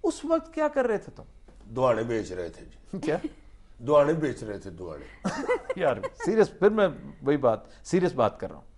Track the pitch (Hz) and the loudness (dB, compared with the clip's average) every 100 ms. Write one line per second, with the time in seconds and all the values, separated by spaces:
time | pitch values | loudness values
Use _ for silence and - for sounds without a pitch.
0 | 392 - 294 330 330 - 302 294 247 208 | -2 -4 0 0 0 -2 -2 0 0 0
1 | - - 160 - - - 104 113 127 113 | -4 -18 -20 -20 -20 -20 -10 2 2 4
2 | 117 113 92 92 85 - - - - 196 | 0 -2 -2 -6 -8 -10 -20 -20 -12 -8
3 | 156 160 302 - - - - - 120 147 | -2 -2 -4 -12 -20 -20 -20 -12 4 4
4 | 143 165 151 117 110 101 92 82 90 76 | 6 2 0 -4 -8 -10 -12 -12 -12 -12
5 | - - 190 214 285 480 - 494 165 113 | -16 -8 -6 -6 -2 -4 -4 -2 0 0
6 | - - 453 220 202 - 196 214 190 135 | -6 -6 -2 4 2 4 2 4 0 0
7 | - - 139 147 127 107 - - - 180 | -16 -8 0 2 4 2 -4 -20 -2 0
8 | 180 135 110 - 95 76 - | 2 2 0 0 -12 -12 -20